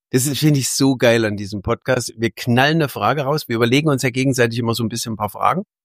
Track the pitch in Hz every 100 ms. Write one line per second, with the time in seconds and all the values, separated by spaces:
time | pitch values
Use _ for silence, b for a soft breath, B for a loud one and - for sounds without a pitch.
0 | _ 127 143 127 151 139 120 - 139 123
1 | 120 117 107 101 98 101 120 113 - 123
2 | - 110 113 - 123 120 143 165 139 107
3 | 104 143 135 151 - 113 117 139 156 131
4 | 131 127 135 127 117 120 117 117 110 117
5 | 117 107 104 107 98 160 - _